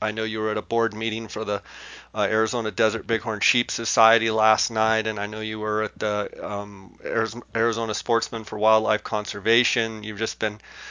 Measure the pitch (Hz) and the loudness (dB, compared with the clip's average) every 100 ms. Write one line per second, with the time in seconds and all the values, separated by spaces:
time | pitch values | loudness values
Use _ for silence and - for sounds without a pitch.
0 | 110 110 110 107 107 107 98 117 113 107 | -4 -2 -4 -2 -2 -2 -2 0 0 0
1 | 113 110 110 113 104 101 - - - - | -4 -4 -6 -6 -4 -4 -6 -18 -18 -18
2 | - 107 98 110 110 123 110 98 110 107 | -8 -2 0 2 2 0 -2 2 2 2
3 | 98 113 113 107 - 123 117 - 113 - | -2 -2 -2 0 2 2 0 -4 0 6
4 | 113 113 113 110 110 107 - 110 110 110 | 6 6 4 4 6 4 2 0 2 2
5 | 110 107 104 107 110 107 107 107 107 - | 0 -4 -6 -6 -6 -4 -2 -2 -2 -2
6 | 107 104 101 - 87 101 101 98 98 - | -2 -2 -4 -6 -6 -6 -8 -12 -18 -12
7 | - 110 113 113 - 113 117 110 113 107 | -4 -2 -2 -4 -6 0 0 0 -2 -4
8 | - 113 - 113 110 107 110 110 110 107 | 0 0 0 -6 -8 2 6 6 4 0
9 | - 107 104 104 101 117 123 120 113 110 | -2 -4 -4 -4 2 2 2 0 -2 -4
10 | 107 104 113 - 110 104 - - - | -8 -6 -6 -4 -4 -6 -14 -18 -16